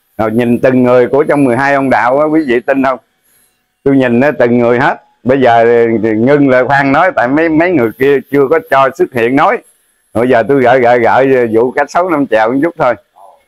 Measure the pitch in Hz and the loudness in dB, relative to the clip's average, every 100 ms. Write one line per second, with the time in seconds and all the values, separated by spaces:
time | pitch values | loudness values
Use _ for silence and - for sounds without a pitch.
0 | _ - 110 110 120 120 131 127 123 123 | _ -8 -4 -2 0 0 0 0 2 2
1 | 120 131 156 147 139 120 139 139 135 120 | 2 0 0 0 0 0 -2 -2 0 -2
2 | 117 135 151 156 151 120 123 139 135 127 | 0 -2 0 -2 -2 -2 -2 -2 -2 -4
3 | _ _ _ _ _ _ _ _ 139 139 | _ _ _ _ _ _ _ _ -2 0
4 | 127 117 143 143 123 120 120 120 147 226 | 2 0 0 0 0 0 0 0 -2 -4
5 | _ _ 113 139 123 117 117 120 117 117 | _ _ -4 0 2 2 2 2 2 0
6 | 110 107 120 147 139 127 123 139 139 139 | -2 -2 0 2 2 2 0 0 0 0
7 | 185 139 120 143 165 156 170 170 117 104 | 0 -2 -2 0 0 0 0 0 -2 -2
8 | 135 139 120 139 135 160 156 135 135 123 | 0 0 -2 -2 0 0 0 0 0 -2
9 | - 123 113 135 170 233 - _ _ _ | -4 -2 -2 0 0 -2 -8 _ _ _
10 | _ 104 127 120 107 139 120 131 117 123 | _ -4 0 0 2 0 2 2 2 2
11 | 113 101 135 131 120 110 127 123 139 175 | 2 2 2 0 0 0 -2 -2 -4 -2
12 | 185 156 135 110 110 135 165 160 135 113 | -2 -2 -2 -2 -2 -2 -4 -2 -4 -4
13 | _ _ - - | _ _ -20 -20